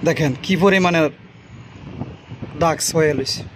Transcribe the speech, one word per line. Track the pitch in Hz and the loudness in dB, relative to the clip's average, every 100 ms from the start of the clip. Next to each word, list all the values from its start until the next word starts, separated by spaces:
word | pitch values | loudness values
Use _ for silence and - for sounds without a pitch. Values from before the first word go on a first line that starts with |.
দেখেন | 151 147 151 127 | 0 2 0 0
কি | - 185 | 0 2
পরিমাণের | 196 190 180 170 151 - - - - - - - - - - - - - - - | 4 4 4 4 2 0 -20 -20 -20 -20 -18 -18 -16 -12 -12 -12 -16 -14 -12 -2
ডাক্স | 165 156 - 165 | 0 0 0 2
হয়ে | 156 139 | 2 0
লইছে। | 131 - - | -2 -6 -8